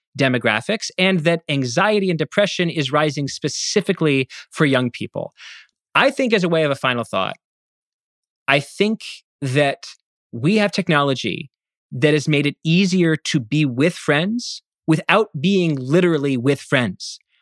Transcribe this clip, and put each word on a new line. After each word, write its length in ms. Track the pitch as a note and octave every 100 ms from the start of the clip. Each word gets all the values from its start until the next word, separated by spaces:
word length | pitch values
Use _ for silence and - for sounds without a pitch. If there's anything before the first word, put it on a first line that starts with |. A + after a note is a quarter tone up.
| _ C3
demographics, 720 | C3+ B2 A#2 G#2+ - A3 - -
and 220 | F#3 F#3+
that 220 | D#3 E3+ -
anxiety 600 | C#3 B2+ A#2 G3 G#3+ F#3+
and 80 | E3
depression 500 | D3+ - G3+ - F3
is 240 | D#3+ C3+
rising 340 | D3 D#3 D3 C#3
specifically 1000 | - D3+ - - G#3 F#3+ F#3 D#3 C#3 B2+ - -
for 160 | - D3+
young 240 | C3 B2
people. 420 | - G2+ - - - - - - _ _
I 160 | - B3+
think, 220 | C#4 C4
as 120 | G#3+
a 40 | F3
way 160 | E3
of 60 | D3+
a 60 | C3+
final 260 | C3 A#2+
thought, 340 | A2+ G2 F#2 - _ _ _ _ _ _ _ _ _ _ -
I 140 | C#3
think 420 | C#3 - G#3 A3 - - _ _
that 460 | C#3 C3+ C#3+ - - - _ _ _
we 260 | A#2 C3+ G#3+
have 140 | G3+
technology 800 | - F#3 D3+ C#3+ C3+ G#2 - - _ _ _ _
that 240 | C3 C#3+
has 140 | D3+ C#3+
made 180 | D3 C#3+
it 100 | -
easier 540 | D#3+ E3+ G3 F#3 E3+ D#3
to 240 | - D3+
be 240 | A2 D3
with 300 | D3+ A#2+ D#3+
friends 680 | - - D3 F3+ A#3 - - - _ -
without 420 | D#3 - F#3+ A3 C#3+
being 360 | D#3+ G3 E3+ C#3+
literally 600 | B2+ E3 F3 D#3 C#3+ C3
with 240 | B2 C#3
friends. 580 | - C#3 A#2 F2+ - - _ _